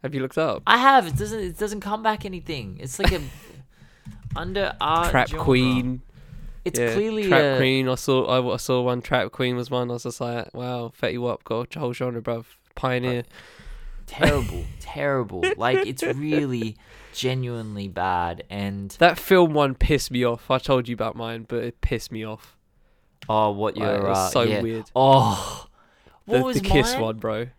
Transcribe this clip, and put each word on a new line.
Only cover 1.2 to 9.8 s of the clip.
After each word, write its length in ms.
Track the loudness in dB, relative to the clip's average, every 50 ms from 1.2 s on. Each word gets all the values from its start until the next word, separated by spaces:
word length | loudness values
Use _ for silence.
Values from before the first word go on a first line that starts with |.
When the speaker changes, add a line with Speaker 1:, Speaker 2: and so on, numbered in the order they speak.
| -4 -4 -6 -6
Speaker 2:
it 180 | -6 -8 -6 -6
doesn't 220 | -6 -6 -6 -8
come 240 | -6 -6 -6 -2 0
back 200 | -2 -2 -2 -6
anything. 540 | -10 -10 -10 -8 -8 -8 -8 -8 -10 -12 -12
It's 200 | -12 -12 -4 0
like 100 | 2 2
a 80 | 2 0 -4 -8 -14 -18 -20 -20 -20 -20 -20 _ _
Speaker 1:
<laughs> 600 | _ -20 -20 -20 _ _ -20 -18 -16 -10 -8 -8
Speaker 2:
under 380 | -6 -6 -4 -2 -2 -2 -2 -2 -2
R 300 | 0 0 2 2 2 4
Speaker 1:
Trap 180 | 4 4 2 2
Speaker 2:
genre. 160 | -2 -2 2
Speaker 1:
Queen. 580 | 4 4 6 4 4 2 0 0 -2 -6 -6 -10 -16 -20 -20 -20 -18 -16 -14 -14 -14 -14 -8 -8
Speaker 2:
It's 140 | -4 -2 0
Speaker 1:
Yeah, 140 | 0 2 2
Speaker 2:
clearly 340 | 0 0 0 0 0 2 4
Speaker 1:
Trap 120 | 4 4
Speaker 2:
a 160 | 4 4 2 2
Speaker 1:
Queen. 300 | 2 2 2 2 2 0
I 60 | -2
saw, 300 | -2 0 2 2 2 4
I, 280 | 2 2 2 2 0 -2
I 20 |
saw 260 | -2 0 0 0 2
one. 180 | 2 0 -2 -2
Trap 280 | -2 -2 0 0 0 -2
Queen 240 | -2 -2 -2 -2 -2
was 140 | -2 -4 -4
one. 200 | -2 -2